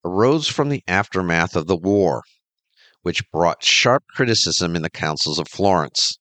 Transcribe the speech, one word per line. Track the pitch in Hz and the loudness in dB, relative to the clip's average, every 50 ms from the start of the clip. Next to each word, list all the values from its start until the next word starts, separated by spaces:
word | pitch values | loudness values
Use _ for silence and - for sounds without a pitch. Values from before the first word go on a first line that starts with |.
| - | -6
arose | 90 90 98 113 131 151 160 147 | -2 0 2 4 4 4 2 -2
from | - - - 143 143 | -4 -2 -2 -2 -2
the | 143 - _ | -2 -4 _
aftermath | - 90 98 101 - - 95 92 87 85 85 82 85 - | -2 0 0 0 0 -4 -2 0 0 2 0 0 0 -2
of | 90 76 | -4 0
the | 85 95 | 0 -2
war, | 82 82 95 101 101 95 82 67 57 - _ _ _ _ _ _ _ _ _ _ _ _ _ _ _ | 0 0 0 2 2 2 2 0 -2 -8 _ _ _ _ _ _ _ _ _ _ _ _ _ _ _
which | _ 90 82 - - _ | _ -4 -4 -4 -8 _
brought | - 80 85 85 76 _ - | 0 2 2 2 2 _ 0
sharp | - - - - 123 123 143 _ _ - | 0 2 4 4 4 2 2 _ _ -4
criticism | - 131 120 113 - - 85 80 - 90 85 85 | -2 0 0 2 0 0 -2 -2 -2 -2 -2 -2
in | 85 78 | -4 -4
the | 80 | -6
councils | - - - 76 76 73 - - 76 80 | -6 -4 -4 -4 -2 -2 -4 -4 -4 -6
of | 78 | -6
Florence | - - - 98 98 95 87 76 - _ - - - - _ | -8 -4 0 2 2 2 2 0 -2 _ -2 -2 -2 -4 _